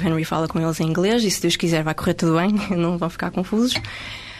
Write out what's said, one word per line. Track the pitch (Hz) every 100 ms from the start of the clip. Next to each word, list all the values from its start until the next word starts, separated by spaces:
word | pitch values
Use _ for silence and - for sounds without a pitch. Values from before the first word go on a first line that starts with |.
| 165
Henry | 160 160
fala | 156 160
com | 165
eles | 165 156
em | 160
inglês | 165 190 240
e, | 208
se | 165
Deus | 170 156
quiser, | 170 165
vai | 156
correr | 156 185
tudo | 165 170 160
bem, | 190 208
<laughs> | 208 180
não | 170 175
vão | 165
ficar | - 180
confusos. | 175 190 214 247 - - - - - - -